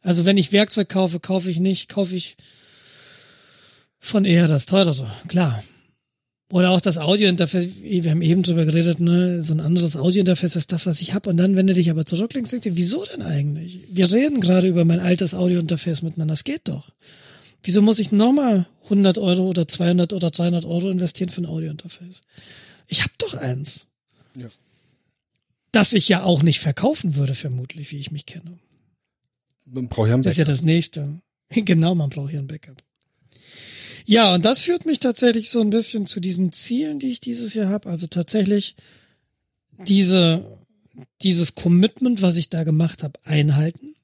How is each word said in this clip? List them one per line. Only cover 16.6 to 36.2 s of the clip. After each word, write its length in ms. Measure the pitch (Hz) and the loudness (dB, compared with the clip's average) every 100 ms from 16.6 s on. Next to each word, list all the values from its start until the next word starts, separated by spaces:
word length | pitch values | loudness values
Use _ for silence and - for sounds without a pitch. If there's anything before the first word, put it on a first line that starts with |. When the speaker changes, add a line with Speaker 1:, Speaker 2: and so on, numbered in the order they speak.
| - | -8
Speaker 1:
doch. 220 | 143 - _ - - - - - _ | -10 -12 _ -20 -20 -20 -20 -20 _
Wieso 180 | - 190 | 0 4
muss 180 | 208 220 | 4 2
ich 140 | 185 | 2
nochmal 540 | 202 226 277 262 202 175 _ - | 2 4 4 2 0 0 _ -2
hundert 260 | 202 196 185 | 2 2 2
Euro 320 | 196 180 185 | 0 0 0
oder 180 | 175 160 | -2 -2
zweihundert 460 | - 175 180 175 | 0 2 2 0
oder 180 | 196 170 | -2 -4
dreihundert 360 | - 175 175 165 | -2 -2 -2 -4
Euro 240 | 170 190 | -4 -2
investieren 400 | 185 175 - 180 | -2 -4 -4 -6
für 100 | - | -6
ein 60 | 170 | -8
Audiointerface? 720 | 160 160 151 170 - 175 185 _ - - - - - _ | -6 -8 -10 -14 -18 -20 -20 _ -20 -20 -20 -20 -20 _
Ich 140 | - | -2
hab 140 | - _ | -2 _
doch 160 | 440 | -8
eins.“ 540 | - 127 127 143 - _ _ _ _ _ 123 | -6 -6 -6 -8 -14 _ _ _ _ _ -18
Speaker 2:
Ja. 100 | 123 _ _ _ _ _ _ _ _ _ _ _ _ | -18 _ _ _ _ _ _ _ _ _ _ _ _
Speaker 1:
Das 220 | 220 196 | 2 4
ich 160 | 214 - | 4 2
ja 140 | 180 | 2
auch 180 | 190 147 | 2 4
nicht 180 | 160 143 | 4 2
verkaufen 560 | 156 135 233 311 180 143 | -2 -2 -2 -2 -2 -2
würde, 180 | 135 | -2
vermutlich, 560 | 135 147 127 127 160 143 | -4 -6 -8 -10 -14 -14
wie 80 | 143 | -12
ich 120 | 139 | -12
mich 160 | 147 - | -12 -14
kenne. 320 | 170 170 175 _ _ _ _ _ _ _ _ _ _ _ | -20 -20 -20 _ _ _ _ _ _ _ _ _ _ _
Speaker 2:
Man 220 | 127 123 | -10 -8
braucht 200 | - 110 | 0 2
ja 60 | |
ein 80 | 123 | 2
Speaker 1:
Das 100 | 131 | 2
ist 60 | 156 | 2
ja 60 | |
Speaker 2:
Backup. 140 | 156 135 | 2 2
Speaker 1:
das 60 | |
Nächste. 560 | 160 165 - - 143 160 _ _ _ | 2 2 0 -6 -10 -10 _ _ _
<laughs> 0 | |
Genau, 440 | - 202 170 165 | -2 2 4 4
man 160 | 180 147 | 2 -2
braucht 220 | 147 139 | -4 -8
ja 80 | 151 | -8
ein 60 | 139 | -10
Backup. 360 | 151 - 127 _ _ _ _ _ _ - - - - - - - | -14 -18 -20 _ _ _ _ _ _ -20 -20 -20 -18 -18 -18 2
Ja, 280 | 220 214 | 4 6
und 100 | 180 | 4
das 160 | 190 262 | 2 2
führt 260 | - 349 320 | 0 -2 -2
mich 120 | 294 | -2
tatsächlich 500 | 254 233 247 226 214 | 0 2 2 2 0
so 120 | 233 | 0
ein 100 | 214 | 2
bisschen 360 | 220 220 226 196 | 2 0 -2 -4
zu 140 | - | -4